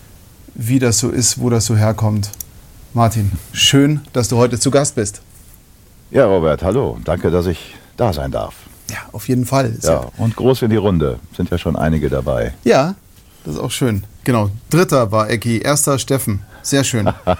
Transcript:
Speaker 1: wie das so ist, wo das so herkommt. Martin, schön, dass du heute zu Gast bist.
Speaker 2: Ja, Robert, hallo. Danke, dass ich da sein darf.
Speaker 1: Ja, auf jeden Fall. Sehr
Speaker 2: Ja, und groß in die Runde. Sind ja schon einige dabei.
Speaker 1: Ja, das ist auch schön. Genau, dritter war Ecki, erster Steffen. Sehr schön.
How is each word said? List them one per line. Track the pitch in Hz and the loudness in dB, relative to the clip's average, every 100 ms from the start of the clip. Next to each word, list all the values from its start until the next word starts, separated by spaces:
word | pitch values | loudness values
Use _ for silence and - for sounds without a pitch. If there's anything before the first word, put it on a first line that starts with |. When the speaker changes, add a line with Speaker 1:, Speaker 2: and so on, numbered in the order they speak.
| - - - - - - | -20 -20 -20 -20 -18 -8
Speaker 1:
wie | 117 131 | -2 2
das | 123 113 | 2 0
so | 123 | 0
ist, | - 117 - | 0 -2 0
wo | 123 | 0
das | 117 - | 0 2
so | 110 | 2
herkommt. | 107 110 110 107 101 - - - - - - | 2 2 0 0 -4 -8 -18 -20 -20 -20 -6
Martin, | 120 113 117 101 - - | 0 2 2 -2 -4 -8
schön, | - - 139 143 151 - | -2 4 6 4 2 -2
dass | 131 113 | -4 0
du | 120 | 2
heute | 123 120 | 2 2
zu | 135 | 0
Gast | 139 143 - | 2 0 -2
bist. | 104 - - - - - - - - - - | -6 -8 -20 -20 -20 -20 -20 -20 -20 -20 -2
Speaker 2:
Ja, | - 117 | 2 4
Robert, | 95 80 71 | 4 2 2
hallo. | 87 120 98 58 | 0 0 -2 -4
Danke, | 57 90 92 | -4 -2 0
dass | 87 87 | 2 0
ich | 82 - - - - | -4 -8 -20 -16 -2
da | 117 | -2
sein | 76 69 | -2 -4
darf. | 60 52 - - - - | -6 -8 -12 -20 -18 -14
Speaker 1:
Ja, | 104 - | -14 -12
auf | - - | -10 -4
jeden | 127 120 | -2 0
Fall. | 135 127 110 | 0 -2 -2
Sehr | - | 0
Speaker 2:
Ja, | 78 62 - | 0 -2 -4
und | 113 110 | -4 0
groß | 123 131 | 2 2
in | 117 | 2
die | 110 | 2
Runde. | 98 87 71 60 - - | 2 2 0 -2 -10 -8
Sind | 90 | -4
ja | 85 | -2
schon | 85 - | -2 0
einige | 78 80 71 | 0 0 0
dabei. | 65 64 62 57 - | -2 -2 -2 -4 -2
Speaker 1:
Ja, | - 170 151 196 _ - - - - | 2 2 2 -4 _ -20 -20 -18 -10
das | - | -8
ist | |
auch | 131 | -6
schön. | - 131 101 - - - | -2 -2 -2 -6 -8 -2
Genau, | 120 104 104 - | 0 0 -4 -2
dritter | 156 185 139 110 | 0 2 2 2
war | 110 110 | 0 0
Ecki, | 120 120 113 | -2 -2 -2
erster | - 143 - 135 | 0 0 0 -2
Steffen. | - 135 117 101 - - | 0 -2 -2 -4 -8 -12
Sehr | - 139 | -2 0
schön. | 131 117 98 - - 90 | 0 0 -2 -2 -2 -2